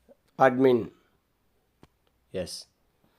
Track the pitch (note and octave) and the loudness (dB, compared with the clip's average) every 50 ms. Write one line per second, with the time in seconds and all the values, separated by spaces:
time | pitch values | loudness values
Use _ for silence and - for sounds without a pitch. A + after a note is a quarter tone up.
0 | _ _ - _ _ _ _ - C3+ C3 B2 B2+ C3+ C3 B2 A2+ G2+ F2 - _ | _ _ -20 _ _ _ _ 2 2 2 2 2 2 2 2 0 -2 -6 -14 _
1 | _ _ _ _ _ _ _ _ _ _ _ _ _ _ _ _ _ _ _ _ | _ _ _ _ _ _ _ _ _ _ _ _ _ _ _ _ _ _ _ _
2 | _ _ _ _ _ _ - F#2 F2+ F2 - - - _ _ _ _ _ _ _ | _ _ _ _ _ _ -12 -10 -10 -10 -12 -18 -18 _ _ _ _ _ _ _
3 | _ _ _ | _ _ _